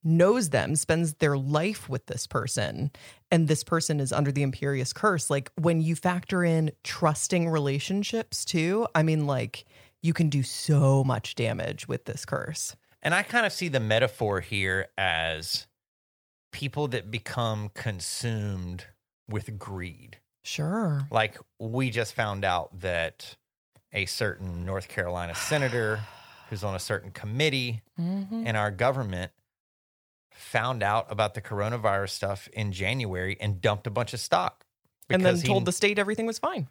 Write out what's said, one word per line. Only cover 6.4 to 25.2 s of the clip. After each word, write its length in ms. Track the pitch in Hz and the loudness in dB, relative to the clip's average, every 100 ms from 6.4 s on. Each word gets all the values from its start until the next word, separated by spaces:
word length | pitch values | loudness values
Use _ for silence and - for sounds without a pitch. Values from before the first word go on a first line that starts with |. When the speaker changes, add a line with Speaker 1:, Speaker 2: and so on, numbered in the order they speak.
Speaker 1:
in 280 | 175 165 156 - | 4 4 2 -2
trusting 680 | - - 160 151 - 180 170 | -10 0 2 2 0 2 4
relationships 960 | 160 139 139 - 190 202 226 - - | 2 2 0 0 -2 0 -4 -4 -6
too, 420 | - 175 160 202 233 | -2 2 2 2 2
I 80 | 165 | 4
mean, 240 | 160 156 147 | 4 4 2
like, 380 | 131 110 - - - - _ | 0 -2 -8 -18 -20 -20 _
you 100 | 165 | 0
can 160 | 156 160 | 4 4
do 140 | 143 | 4
so 580 | 131 - - 147 135 135 | 0 -4 4 6 8 6
much 300 | 135 117 - | 4 0 -4
damage 520 | - 113 113 - - - | -2 -2 0 -4 -6 -6
with 160 | 120 | -6
this 200 | - - | -6 -10
curse. 500 | - - - 156 - - _ _ | -6 -6 -4 -6 -8 -10 _ _
Speaker 2:
And 120 | 147 | 0
I 80 | 175 | 0
kind 200 | 208 240 214 | 0 0 0
of 60 | |
see 160 | - 180 | -2 0
the 120 | 135 | 0
metaphor 600 | 110 110 127 - 107 98 | 4 4 4 2 0 0
here 460 | 85 101 95 95 95 - | -2 -2 0 0 -2 -2
as 720 | 95 80 82 78 80 - - _ _ _ _ _ _ _ _ | 0 0 -2 -4 -4 -6 -6 _ _ _ _ _ _ _ _
people 360 | - 139 - 147 | -8 -6 -4 -2
that 220 | 120 95 | -4 -4
become 580 | 113 - - 117 110 104 | -8 -6 -2 -2 -2 -6
consumed 1120 | - - 92 90 - 120 110 104 95 90 87 - _ _ _ - | -6 -6 -6 -8 -6 -4 -2 -4 -4 -6 -10 -12 _ _ _ -8
with 300 | 107 - 107 | -8 -8 -12
greed. 600 | - 95 90 80 - - _ _ | -10 -10 -10 -12 -20 -20 _ _
Speaker 1:
Sure. 600 | - - 151 208 202 143 139 | -10 -6 -2 0 0 0 0
Speaker 2:
Like, 260 | 113 110 - - _ | 2 2 -2 -20 _
we 320 | 113 123 131 | -4 0 0
just 240 | 120 110 | 0 -2
found 300 | - 110 98 | -2 -2 0
out 360 | 95 90 78 90 | 2 0 -2 -6
that 560 | 92 85 82 - - - _ _ _ _ _ | -4 -2 -2 -6 -20 -20 _ _ _ _ _
a 140 | 107 92 | -4 -4
certain 580 | - 110 - 95 87 | -2 -4 -4 -8 -6
North 240 | 90 95 - | -6 -6 -6
Carolina 460 | - 87 90 | -6 -4 -4